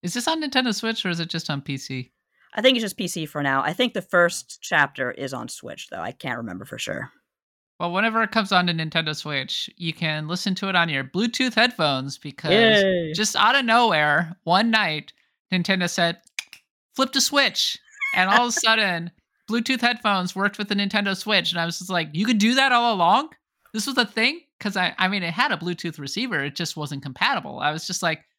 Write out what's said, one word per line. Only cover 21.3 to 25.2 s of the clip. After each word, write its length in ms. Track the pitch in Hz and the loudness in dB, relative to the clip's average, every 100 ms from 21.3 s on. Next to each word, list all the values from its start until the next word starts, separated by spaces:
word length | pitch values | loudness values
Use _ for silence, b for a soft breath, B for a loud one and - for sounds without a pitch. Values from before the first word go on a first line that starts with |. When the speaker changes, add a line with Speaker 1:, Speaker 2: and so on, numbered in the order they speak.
| 202 175 | 0 2
Speaker 1:
And 80 | 170 | -2
I 60 | 170 | -4
was 120 | 165 | -4
just 120 | 180 | -2
like, 180 | 185 156 | -2 -2
"You 100 | 151 | -2
could 140 | 214 226 | 2 4
do 160 | 214 | 4
that 180 | 254 269 | 4 4
all 220 | 240 240 | 4 4
along? 360 | 208 175 214 311 - _ _ _ | 4 4 4 2 -10 _ _ _
This 120 | 220 208 | -6 -4
was 120 | 262 | -2
a 80 | 226 | -2
thing?" 340 | - 233 330 _ _ | 2 0 0 _ _
'Cause 160 | 208 196 | -4 0
I, 160 | 180 - | -2 0
I 100 | 185 | 0
mean, 140 | 196 | 0